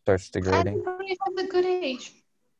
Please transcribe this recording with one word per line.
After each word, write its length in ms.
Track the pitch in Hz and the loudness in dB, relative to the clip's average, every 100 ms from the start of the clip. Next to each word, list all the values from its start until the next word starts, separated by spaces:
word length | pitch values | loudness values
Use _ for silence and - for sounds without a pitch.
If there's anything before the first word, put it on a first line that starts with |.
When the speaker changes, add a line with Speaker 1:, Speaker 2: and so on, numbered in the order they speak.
Speaker 1:
Starts 280 | - 95 - | 2 2 2
Speaker 2:
I 60 | 101 | -2
Speaker 1:
degrading? 340 | 92 95 98 | 2 4 2
Speaker 2:
think 120 | 104 - | 0 -4
twenty-five 480 | 370 381 370 392 370 | -6 -4 -4 -2 -2
is 80 | 381 | 0
a 20 | |
good 140 | 359 359 | 2 2
age. 460 | 359 311 254 - - _ _ _ _ | 0 -2 -6 -10 -20 _ _ _ _